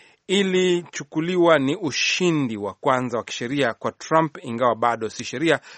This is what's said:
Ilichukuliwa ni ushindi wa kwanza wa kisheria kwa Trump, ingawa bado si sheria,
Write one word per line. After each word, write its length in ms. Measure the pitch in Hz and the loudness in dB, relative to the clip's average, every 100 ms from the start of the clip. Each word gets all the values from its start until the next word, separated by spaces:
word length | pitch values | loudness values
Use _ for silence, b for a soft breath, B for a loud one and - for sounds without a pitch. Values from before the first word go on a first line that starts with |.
| B B - | B B -2
Ilichukuliwa 1300 | 190 196 185 185 175 165 - 143 156 165 180 170 156 | 0 2 2 2 0 -2 -14 -8 -4 -2 2 4 4
ni 180 | 135 175 | 2 -2
ushindi 800 | 170 - - - 180 160 131 107 | -4 -4 -2 0 2 2 0 -4
wa 180 | 101 | -6
kwanza 440 | 92 143 127 127 113 | -4 0 0 0 -4
wa 60 | |
kisheria 500 | 104 - 120 143 127 | -6 -8 -4 0 -2
kwa 180 | 110 113 | -2 -6
Trump, 460 | - - 160 160 - | -8 0 2 2 -2
ingawa 320 | 135 117 127 | -8 0 0
bado 340 | 110 117 117 110 | 2 0 0 -4
si 140 | - | -8
sheria, 360 | 110 127 165 143 - | -10 -4 0 0 -4